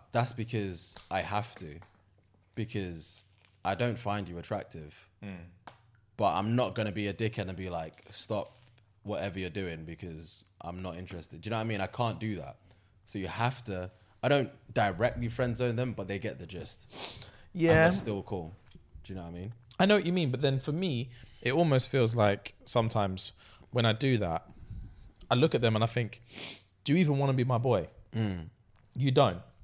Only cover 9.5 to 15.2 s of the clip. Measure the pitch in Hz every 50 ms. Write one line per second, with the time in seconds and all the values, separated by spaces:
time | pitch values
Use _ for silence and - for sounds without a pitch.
9.5 | 78 101 95 87 82 80 80 80 82 - - 87 80 80 82 78 - - - _
10.5 | _ _ - 85 87 92 92 90 85 87 92 92 92 87 78 - - 82 - 110
11.5 | 117 110 110 117 110 98 95 95 - - 120 113 104 82 110 110 104 85 69 67
12.5 | - _ _ - - _ _ _ _ _ _ - - 101 92 85 - 101 117 123
13.5 | 131 - - 110 95 90 90 95 - _ _ _ _ _ - 123 143 139 123 -
14.5 | - - _ - - 120 107 101 90 85 117 123 - -